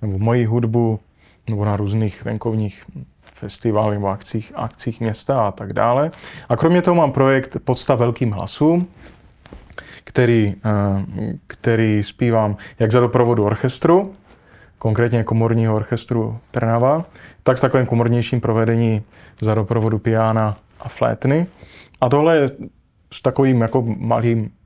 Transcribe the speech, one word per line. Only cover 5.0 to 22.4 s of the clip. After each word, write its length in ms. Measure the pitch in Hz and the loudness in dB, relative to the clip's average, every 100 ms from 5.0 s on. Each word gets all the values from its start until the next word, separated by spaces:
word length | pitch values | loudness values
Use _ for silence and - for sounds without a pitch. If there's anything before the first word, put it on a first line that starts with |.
| 113 110 - 135 107 | -6 -6 -4 0 0
a 40 | |
tak 220 | - 98 | -4 -8
dále. 380 | - 113 127 156 - - - - | -2 0 2 -2 -4 -20 -14 -4
A 80 | 120 | 0
kromě 240 | 165 175 | 2 2
toho 140 | 175 175 | 2 2
mám 160 | 147 | 2
projekt 460 | 135 135 135 131 - | 2 2 2 0 -8
Podsta 320 | - 123 - 127 | -4 -4 0 2
velkým 360 | 117 117 120 | 2 0 -2
hlasům, 560 | 101 95 - 151 170 180 - - - _ _ - - - - - - | -4 -6 0 2 2 -2 -10 -20 -20 _ _ -20 -20 -20 -20 -20 -20
který, 520 | - - 120 117 104 95 110 | -8 0 4 4 2 -2 -2
eh, 400 | 104 101 98 95 - 107 - - | 0 0 -2 -4 -6 -8 -8 -14
který 560 | - - 113 110 107 | -6 -2 2 2 0
zpívám 540 | 101 - 120 113 107 101 - - | -2 -2 0 2 0 -4 -10 -2
jak 120 | 110 | 2
za 80 | 123 | 4
doprovodu 440 | 120 123 117 113 | 2 2 2 2
orchestru, 720 | 104 104 143 - 165 175 196 - _ - _ - - - | 2 0 -2 0 4 4 2 -10 _ -20 _ -20 -20 -6
konkrétně 440 | 113 107 120 117 | -2 0 2 0
komorního 520 | 110 113 117 117 113 107 | 0 0 2 2 2 0
orchestru 640 | 107 120 - 117 110 110 _ | -2 -6 -4 -4 -4 -6 _
Trnava, 540 | 123 113 117 127 156 170 - - - | -4 0 2 2 0 -4 -14 -20 -4
tak 140 | - 127 | 0 2
v 40 | |
takovém 240 | 131 131 123 | 2 2 2
komornějším 560 | 117 117 120 113 123 | 0 2 0 0 -2
provedení 600 | 113 110 113 113 117 110 - - - - | 0 0 2 2 2 0 -6 -20 -20 -6
za 140 | 110 110 | -2 0
doprovodu 440 | 101 113 110 110 | 0 0 0 0
piana 560 | 117 113 113 110 110 104 _ - | 0 2 2 2 0 -4 _ -18
a 100 | 123 | -14
flétny. 580 | - 117 113 127 147 180 - - - - - | -4 -2 0 0 0 0 -8 -20 -20 -16 -4
A 80 | 127 | 0
tohle 260 | 143 156 | 4 4
je 120 | 165 | 4